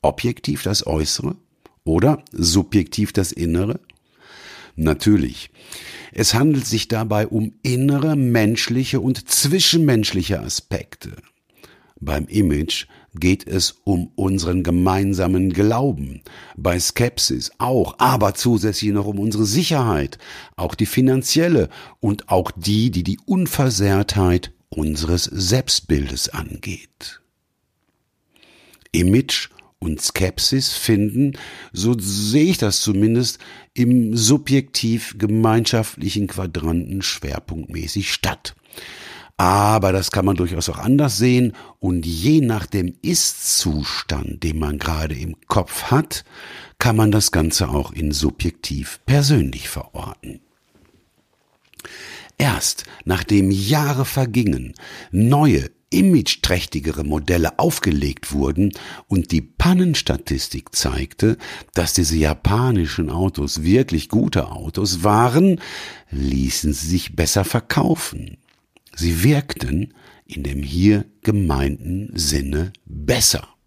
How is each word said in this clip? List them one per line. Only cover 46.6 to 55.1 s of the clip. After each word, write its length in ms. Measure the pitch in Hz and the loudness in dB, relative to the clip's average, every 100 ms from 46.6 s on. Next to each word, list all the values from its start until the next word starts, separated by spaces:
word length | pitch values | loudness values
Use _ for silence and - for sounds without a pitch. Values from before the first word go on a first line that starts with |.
| - _ | -20 _
kann 180 | 123 110 | 0 4
man 140 | 107 | 4
das 220 | 104 - | 4 2
Ganze 380 | 85 80 - 64 | 0 0 0 0
auch 220 | 69 - | -2 -4
in 200 | - 76 | -4 -4
subjektiv 880 | 71 76 - 85 - - 69 - - - | 0 -2 0 -6 -4 -8 -8 -8 -10 0
persönlich 600 | 143 139 143 67 64 - | 2 4 4 2 -4 -10
verorten. 760 | - - - - - - - _ _ _ _ _ _ _ _ _ _ _ _ _ - - - - - - _ | -12 -12 -12 -12 -14 -16 -18 _ _ _ _ _ _ _ _ _ _ _ _ _ -20 -20 -18 -18 -18 -20 _
Erst 460 | 139 104 - - - - | -2 0 -4 -6 -12 -12
nachdem 460 | - 90 - 104 95 | -2 -2 2 4 4
Jahre 560 | 98 98 151 143 135 135 | 2 0 0 0 0 -2
vergingen, 680 | 135 127 110 104 65 62 - - - | -2 0 0 0 -2 -6 -14 -20 -20
neue, 600 | - | -4